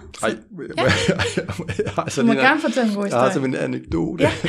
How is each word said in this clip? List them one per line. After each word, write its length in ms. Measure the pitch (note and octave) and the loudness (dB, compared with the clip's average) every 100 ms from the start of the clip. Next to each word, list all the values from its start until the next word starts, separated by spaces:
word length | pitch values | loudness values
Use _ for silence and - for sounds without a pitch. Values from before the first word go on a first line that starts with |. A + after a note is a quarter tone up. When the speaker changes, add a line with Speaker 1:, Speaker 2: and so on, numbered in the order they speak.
| - - | -14 -4
Speaker 1:
Så, 80 | - | -2
Speaker 2:
Ej, 100 | - - F3 - - | -2 -8 -12 -8 0
Speaker 1:
ja. 60 | |
Speaker 2:
<laughs> 1000 | - - A#4+ - A#4 - - - - - | 2 2 2 0 0 -2 -4 -6 -6 -4
jeg 80 | - | -4
har 160 | - E3 | -2 -4
sådan 200 | - A#3 | 2 2
Speaker 1:
Du 40 | |
må 60 | A3+ | 4
Speaker 2:
en, 60 | C4 | 4
Speaker 1:
gerne 140 | D4+ | 4
fortælle 300 | D4+ B3+ A3+ | 0 0 0
en 60 | G3+ | 0
god 100 | G3+ | 0
Speaker 2:
jeg 120 | B2+ | 2
har 100 | C3 | 2
Speaker 1:
historie. 40 | |
Speaker 2:
simpelthen 380 | F#3 C3 - C3 | 2 -2 -2 -2
en 40 | |
anekdote 480 | B2+ B2+ E3 - E3+ | -4 -4 -2 -2 2
Speaker 1:
Ja. 60 | F#3+ - | 0 0